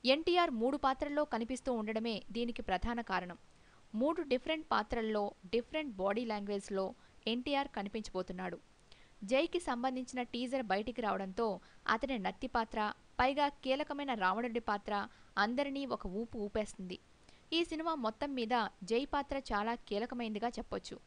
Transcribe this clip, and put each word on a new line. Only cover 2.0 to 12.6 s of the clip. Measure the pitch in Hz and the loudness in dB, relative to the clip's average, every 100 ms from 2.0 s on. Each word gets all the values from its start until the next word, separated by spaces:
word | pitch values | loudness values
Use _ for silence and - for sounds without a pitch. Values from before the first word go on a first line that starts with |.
| 233 202 - | -2 -4 -6
దీనికి | 208 233 226 | -4 -2 -4
ప్రధాన | 214 180 - 240 | -2 0 2 -2
కారణం. | 226 185 180 165 - - - - - | 0 -2 -2 -12 -16 -20 -20 -20 -8
మూడు | 214 277 339 | 2 2 2
డిఫరెంట్ | 294 254 - 320 - | 2 0 2 -2 2
పాత్రల్లో, | 220 214 233 220 214 202 - 185 | 0 2 0 2 2 0 -4 -2
డిఫరెంట్ | 226 240 311 294 190 | -2 0 -4 -4 -2
బాడీ | 196 208 | 0 0
లాంగ్వేజ్‌లో | 240 208 202 202 - 196 190 - - - - | -2 -4 -2 -4 -2 -2 -2 -6 -20 -8 -2
ఎన్టీఆర్ | 233 254 277 277 | -2 0 0 0
కనిపించబోతున్నాడు. | - 202 220 214 185 180 185 185 175 - - - - - - | -4 -4 -6 -4 -4 -4 -6 -6 -8 -14 -20 -20 -20 -20 -12
జైకి | 196 262 339 349 | 2 2 4 0
సంబంధించిన | 320 247 262 254 247 254 | 0 0 0 -2 -4 -4
టీజర్ | 247 240 247 269 | -4 -4 -2 -2
బయటికి | 220 196 220 240 | 2 0 0 -2
రావడంతో | 220 190 190 190 226 185 - - - | -2 0 -2 0 0 -2 -8 -8 0
అతని | 220 262 254 | 0 2 0
నత్తి | 185 196 208 | -2 -2 -2
పాత్ర, | 240 | 0